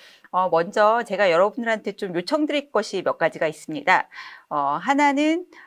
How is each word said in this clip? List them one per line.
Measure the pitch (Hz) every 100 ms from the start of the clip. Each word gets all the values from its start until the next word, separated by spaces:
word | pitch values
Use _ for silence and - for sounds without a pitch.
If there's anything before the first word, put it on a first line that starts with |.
| - _ -
어, | 180 185
먼저 | 165 175 220 214 233
제가 | 226 196 196
여러분들한테 | 165 208 226 226 220 220
좀 | 196 196
요청드릴 | 170 180 302 302 294 285
것이 | 214 - 190
몇 | 139 -
가지가 | 160 160 160
있습니다. | 156 - 151 - 180 - - - - -
어, | 151
하나는, | 139 151 190 277 285 277 302 339 - -